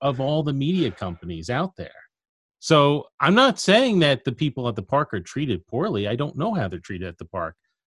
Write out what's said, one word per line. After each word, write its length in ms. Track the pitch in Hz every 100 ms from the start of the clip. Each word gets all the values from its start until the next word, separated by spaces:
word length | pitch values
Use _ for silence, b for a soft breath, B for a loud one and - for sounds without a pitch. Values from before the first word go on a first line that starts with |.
of 180 | 139 131
all 220 | 135 151
the 80 | 147
media 380 | 139 139 185 135
companies 580 | 87 95 85 85 82 82
out 260 | 123 190 -
there. 160 | - - _ _ _ _ _ _
So 460 | - 156 143 147 - _
I'm 160 | 143 208
not 240 | 262 -
saying 400 | - 214 262 196
that 240 | 147 131 -
the 60 |
people 360 | 120 151 135 120
at 80 | 107
the 60 |
park 320 | 95 139 147
are 60 | 101
treated 440 | - 131 147 90 -
poorly. 400 | 120 208 113 101
I 80 | 123
don't 200 | 147 -
know 160 | 196 202
how 120 | 98
they're 120 | 87
treated 280 | - 92 90
at 120 | 85
the 60 | 85
park, 300 | 92 80 - _ _ _